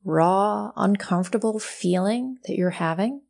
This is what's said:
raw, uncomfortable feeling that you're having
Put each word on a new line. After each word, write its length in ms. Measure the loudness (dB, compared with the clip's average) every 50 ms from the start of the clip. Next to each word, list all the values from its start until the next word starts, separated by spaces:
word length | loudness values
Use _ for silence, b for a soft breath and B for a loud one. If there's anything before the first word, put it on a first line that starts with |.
| _
raw, 680 | 0 2 4 4 4 4 4 2 2 0 -2 -4 -6 -4
uncomfortable 800 | 0 2 2 2 2 2 0 0 0 0 0 -2 0 0 0 -2 -2
feeling 800 | -8 -8 -12 -4 0 0 2 2 2 0 0 -2 -4 -6 -8 -10 _
that 100 | -6 -2
you're 140 | 0 0 0
having 540 | 0 0 -2 -2 0 0 -2 -2 -2 -6 _ _